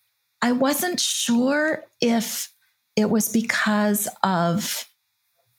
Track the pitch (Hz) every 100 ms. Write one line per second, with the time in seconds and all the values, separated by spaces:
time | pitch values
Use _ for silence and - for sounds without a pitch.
0 | _ _ _ - 240 247 262 285 359 359
1 | - - - 233 254 294 302 311 - -
2 | 240 233 226 - - _ _ _ _ -
3 | 208 214 208 226 226 - - 208 208 208
4 | - - 190 180 170 170 - - - _
5 | _ _ _ _ _